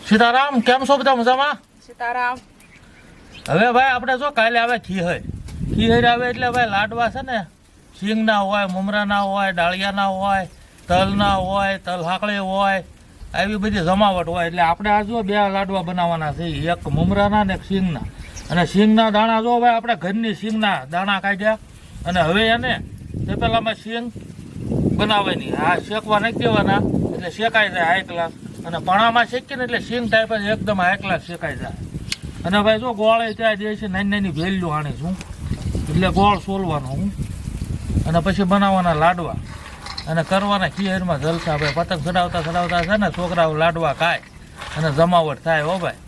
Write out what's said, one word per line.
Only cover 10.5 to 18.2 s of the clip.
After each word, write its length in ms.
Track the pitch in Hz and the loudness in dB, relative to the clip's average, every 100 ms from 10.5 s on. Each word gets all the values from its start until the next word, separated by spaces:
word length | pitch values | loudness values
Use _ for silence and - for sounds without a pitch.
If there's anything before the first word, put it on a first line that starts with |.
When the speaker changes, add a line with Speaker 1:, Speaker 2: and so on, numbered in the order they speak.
| - - - - | -12 -20 -20 0
Speaker 1:
તલના 460 | 180 190 196 202 | 2 2 2 2
હોય, 440 | 196 185 196 196 190 | 2 0 0 0 -2
તલ 240 | 185 180 | -4 -4
હાકળે 340 | 165 185 208 202 | -2 -2 -2 -2
હોય, 440 | 190 190 196 190 185 - - - - | -2 0 2 0 -4 -20 -20 -20 -8
આવી 240 | - 196 214 | -2 -2 0
બધી 280 | 208 202 165 | -2 0 2
જમાવટ 400 | 190 208 185 165 | 4 4 4 -2
હોય. 180 | 175 170 | -2 -2
એટલે 160 | 175 | 2
આપણે 280 | 165 170 208 | 2 2 2
આ 120 | 208 | 2
જો 200 | 208 233 | 2 -2
બે 120 | 196 208 202 196 | 0 2 2 0
લાડવા 280 | 196 190 170 | 0 -2 -2
બનાવવાના 440 | 180 170 165 151 | 0 0 0 -4
છે, 140 | 143 170 143 156 | -4 -6 -4 -2
એક 160 | 175 160 147 | -2 0 0
મમરાના 480 | 175 196 202 214 | 2 4 4 4
ને 100 | 202 | 2
એક 100 | 180 - | -2 -2
શીંગના. 380 | 196 185 139 - - | 0 0 -2 -8 -12